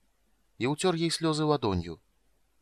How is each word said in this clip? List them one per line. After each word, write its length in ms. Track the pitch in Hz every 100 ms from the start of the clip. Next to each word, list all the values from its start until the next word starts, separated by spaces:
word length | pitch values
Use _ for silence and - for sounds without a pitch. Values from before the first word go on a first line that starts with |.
| _ _ _ _ _ -
И 80 | 123
утёр 260 | 147 185
ей 160 | 165 165
слёзы 340 | - 160 151
ладонью. 560 | 151 147 113 90 85 80 _ _ _ _ _ _